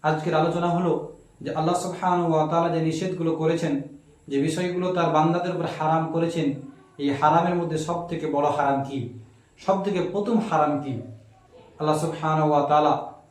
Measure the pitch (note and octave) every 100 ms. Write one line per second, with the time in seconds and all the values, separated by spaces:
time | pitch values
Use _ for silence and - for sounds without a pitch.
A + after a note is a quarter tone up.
0 | D#3 D#3 E3 D#3+ E3 E3+ F3 E3+ F3+ D3+
1 | - - - _ - D#3 D#3+ F3 F3+ E3+
2 | F#3 F3+ E3+ D#3 D#3 E3+ E3+ D#3+ D#3+ -
3 | F#3 - D#3+ D#3+ D#3+ E3+ D#3+ C#3 - -
4 | - - - C#3 D#3 F3+ F3+ F3+ F#3 F3+
5 | E3 D3+ D#3+ F3 F3 E3 D#3+ - D#3 D#3+
6 | D#3+ E3 E3 E3+ C#3+ C3+ - - - -
7 | C#3+ C3+ D3+ E3 F3 F3 D#3+ D#3 D#3 E3+
8 | E3+ D#3+ D3+ C#3+ D3 C#3+ C#3 C3+ B2 C3+
9 | A2+ - - _ _ _ - F#3+ F#3+ F#3
10 | F3 G3 G#3 A3+ - D#3+ D3+ C#3+ C#3 A#2
11 | - - - - _ - - - D3+ D#3
12 | E3 - D#3 D#3 D#3 D3 C#3+ D3+ D3 A#2+
13 | - - -